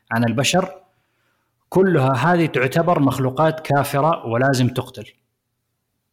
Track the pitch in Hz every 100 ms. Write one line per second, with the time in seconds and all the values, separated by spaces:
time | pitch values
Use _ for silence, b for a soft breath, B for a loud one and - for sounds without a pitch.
0 | - 113 117 113 131 180 185 - _ _
1 | _ _ _ _ _ _ _ 175 190 160
2 | 131 131 151 175 160 135 131 165 170 175
3 | 139 123 131 131 160 156 - 143 135 143
4 | 151 165 120 117 135 127 123 123 - -
5 | 107 _ _ _ _ _ _ _ _ _
6 | _